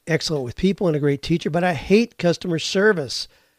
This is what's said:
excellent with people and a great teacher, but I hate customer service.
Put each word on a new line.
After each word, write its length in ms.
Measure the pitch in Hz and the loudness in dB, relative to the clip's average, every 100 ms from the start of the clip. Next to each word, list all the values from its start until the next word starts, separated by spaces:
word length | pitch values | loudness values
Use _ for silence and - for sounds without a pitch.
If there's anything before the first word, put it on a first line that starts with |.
| - | -2
excellent 380 | 156 - 151 | -2 -2 -4
with 120 | 120 - | -6 -2
people 300 | 185 190 180 | 0 2 0
and 100 | 147 | 2
a 40 | |
great 240 | 143 143 | 0 0
teacher, 260 | - 170 - | 0 -2 0
but 140 | 170 | 0
I 100 | 180 | 0
hate 460 | 135 - 208 233 - | -2 2 2 2 0
customer 400 | 175 160 180 160 | 0 0 -2 -4
service. 680 | - 190 214 175 123 - - _ _ | -2 2 2 2 -2 -8 -10 _ _